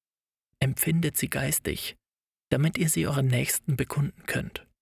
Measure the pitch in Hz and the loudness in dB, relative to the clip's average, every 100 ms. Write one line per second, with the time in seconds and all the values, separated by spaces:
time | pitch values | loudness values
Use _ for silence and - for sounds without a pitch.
0 | _ _ _ _ _ - 131 - 160 165 | _ _ _ _ _ -2 0 0 2 2
1 | 156 - - 135 135 - - - - - | 2 0 -2 -2 -2 -2 -2 -4 -6 -12
2 | _ _ _ _ - 135 160 - 160 170 | _ _ _ _ -2 2 2 2 0 2
3 | 156 139 131 123 - - - 135 131 - | 0 2 2 2 0 -2 -2 -2 -2 0
4 | 143 - - - - - - _ | -2 -2 -6 -4 -4 -10 -16 _